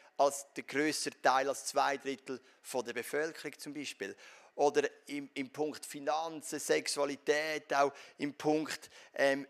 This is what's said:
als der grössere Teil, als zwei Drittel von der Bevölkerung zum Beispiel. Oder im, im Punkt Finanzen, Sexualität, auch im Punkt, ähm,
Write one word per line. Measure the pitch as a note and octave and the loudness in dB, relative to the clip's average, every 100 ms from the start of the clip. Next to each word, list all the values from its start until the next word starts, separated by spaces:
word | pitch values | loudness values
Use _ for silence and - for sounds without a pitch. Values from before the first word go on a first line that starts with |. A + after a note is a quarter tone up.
| _ - | _ 4
als | C#3 C3+ - - | 4 4 -6 -12
der | - | -4
grössere | C3+ D3+ C#3+ - - | 0 2 0 -4 2
Teil, | C#3 C3 C#3 | 4 4 2
als | B2+ - | -2 -2
zwei | C#3 C3+ C#3 | 0 2 0
Drittel | C3+ C3+ - C3 - _ | -4 -8 -8 -10 -12 _
von | - C3 A#2 | -6 -4 -4
der | |
Bevölkerung | A#2+ A#2 C#3+ D#3+ D#3 D3+ C3 | -6 -4 -2 -4 -6 -12 -12
zum | D#3 | -10
Beispiel. | D3 C3+ - G2 G#2 - - - - | -10 -10 -8 -10 -10 -18 -20 -10 2
Oder | D3 D3 C#3 - - | 4 4 0 -2 -10
im, | C#3+ C#3 | -8 -8
im | - C3 | -8 -6
Punkt | - D3+ A#2+ | -4 -4 -6
Finanzen, | - D3 C#3+ D3+ E3 D#3+ - D3+ | -12 -6 -2 -2 -2 -8 -8 -4
Sexualität, | - D#3 - D3 C#3+ C#3 - D3 D#3 D3+ - | 2 2 2 -2 -2 0 0 2 0 -4 0
auch | C#3+ C#3+ - - - | 2 2 0 -14 -8
im | D3 C3+ | -6 -2
Punkt, | D3+ D#3 D3 - - - - - | 2 2 0 -8 -12 -20 -10 2
ähm, | C#3 C#3 C#3 | 2 2 -2